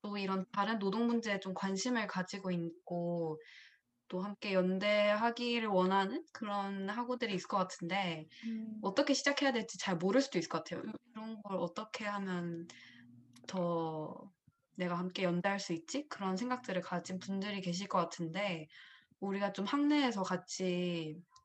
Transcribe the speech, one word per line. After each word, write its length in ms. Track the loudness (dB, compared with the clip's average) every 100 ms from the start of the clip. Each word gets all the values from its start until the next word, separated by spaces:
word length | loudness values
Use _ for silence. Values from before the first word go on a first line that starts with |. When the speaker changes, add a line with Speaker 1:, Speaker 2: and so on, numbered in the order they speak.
Speaker 1:
또 160 | -6 -4
이런 280 | 0 0 -2
다른 280 | 0 2 2
노동 280 | 2 2 2
문제에 320 | 2 2 -2
좀 140 | -2
관심을 540 | -4 -2 0 0 0 0
가지고 440 | -2 -4 -4 -2
있고 880 | 0 -2 -6 -6 -4 -2 0 -2 -4 -10 -20 -20 _ _ _ _
또 120 | -4
함께 320 | -4 -4 0
연대하기를 1120 | 2 4 2 4 6 6 4 2 2 0 2 4
원하는 540 | 4 6 6 4 -2 -6
그런 560 | -8 -4 -2 -2 -2 -4
학우들이 440 | -2 -2 -2 0 -2
있을 120 | 0
것 100 | 0
같은데 680 | 0 -2 -2 0 0 -2 -8 -10 -6
Speaker 2:
음. 320 | -6 -6 -4
Speaker 1:
어떻게 320 | 0 2 4
시작해야 380 | 4 4 2 2
될지 240 | 2 -2 -4
잘 180 | -2 2
모를 240 | 4 4
수도 160 | 4 0
있을 100 | -2
것 140 | -4
같아요. 200 | -4 -8 -6 -10 -12 -10
'이런 260 | -8 -10
걸 140 | -4 -2
어떻게 480 | -2 -4 -8 -6 -4
하면 600 | -2 -2 -2 -2 -4 -8 -14 -20 -20 -20 -20 -20 -20 -8
더 840 | -2 2 2 0 -2 -6 -8 -14 _ -20 _ _ -4
내가 220 | 0 0
함께 240 | -2 0
연대할 360 | 2 2 2 0
수 140 | 0
있지?' 340 | -4 -2 -4 -4
그런 280 | -4 -2 0
생각들을 440 | 0 -2 -2 -4
가진 380 | -2 -4 -4 -8
분들이 420 | -4 -2 -2 -2
계실 260 | -2 -2 0
것 120 | 0
같은데 680 | 0 -2 -4 -2 -2 -2 -6 -16 -20 -20 _ _
우리가 340 | -4 0 0
좀 120 | 0 0
학내에서 580 | 2 6 6 4 2
같이 920 | 0 -2 -2 -2 0 2 0 0 -4 -8 -14 -20